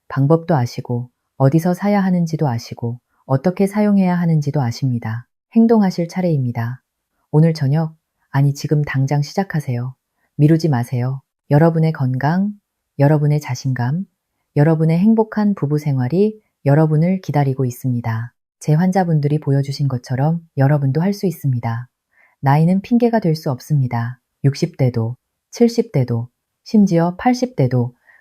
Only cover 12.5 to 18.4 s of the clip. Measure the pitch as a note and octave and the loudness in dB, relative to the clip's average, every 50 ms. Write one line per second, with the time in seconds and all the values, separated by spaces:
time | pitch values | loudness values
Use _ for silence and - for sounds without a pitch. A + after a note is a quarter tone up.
12.5 | G#3 - _ _ _ _ _ _ _ - C#3 C#3+ D#3 D3 D3+ D3 D3 D3+ - - | -4 -10 _ _ _ _ _ _ _ 2 2 4 4 4 2 2 0 0 -2 -4
13.5 | B2+ - - C3+ B2+ B2 A#2+ B2 D3 F3 G3 - _ _ _ _ _ _ _ _ | -8 -6 -4 -4 -2 -2 -2 -2 -2 -4 -6 -8 _ _ _ _ _ _ _ _
14.5 | - D3 D3 E3 D#3+ D#3+ D#3+ D#3+ D#3+ E3+ F#3+ A3 A3+ A3 A3 A3 - G#3+ G#3 G#3 | 0 2 4 4 4 2 2 2 2 2 4 4 4 4 2 0 -2 -2 0 0
15.5 | G3 - - C#3 D3+ D3+ D3+ D3+ C3+ C3 B2 B2 D#3+ F3+ G#3 G#3+ G#3+ G#3+ _ _ | 0 -2 -2 -2 -2 -2 -2 0 -2 0 0 0 0 2 0 0 -2 -6 _ _
16.5 | _ _ - C#3+ C#3 D3+ D#3+ D#3 D#3 D3+ D#3+ F3+ F#3+ F#3 F#3 - C#3 D3 C#3+ C3+ | _ _ 0 2 4 4 4 4 2 2 2 2 0 -2 -4 -4 -2 0 0 0
17.5 | C3 C3 C3+ B2 A#2+ - - C3 B2 A#2+ A#2+ A#2 A2+ A2+ A#2 A#2+ _ _ | 0 -2 -2 -4 -4 -4 -4 -4 -2 -2 -2 -4 -4 -6 -8 -10 _ _